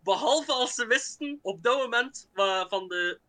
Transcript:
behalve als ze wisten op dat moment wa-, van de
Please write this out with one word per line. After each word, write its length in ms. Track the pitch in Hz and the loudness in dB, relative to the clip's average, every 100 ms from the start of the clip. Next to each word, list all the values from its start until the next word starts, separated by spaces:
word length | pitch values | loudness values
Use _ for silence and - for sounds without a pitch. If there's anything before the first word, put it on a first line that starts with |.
behalve 480 | 185 190 269 302 302 | 0 2 4 2 2
als 220 | 254 247 - | 0 -2 -2
ze 100 | 226 | 0
wisten 540 | 262 - - 294 294 | 0 0 -8 -10 -8
op 220 | 185 196 | -8 -2
dat 140 | 220 269 | 0 2
moment 520 | 254 233 254 - - | 0 -2 -2 -8 -10
wa-, 340 | 190 196 190 185 | 0 0 0 -2
van 180 | 196 185 | -4 -4
de 320 | 180 175 180 | -2 -2 -4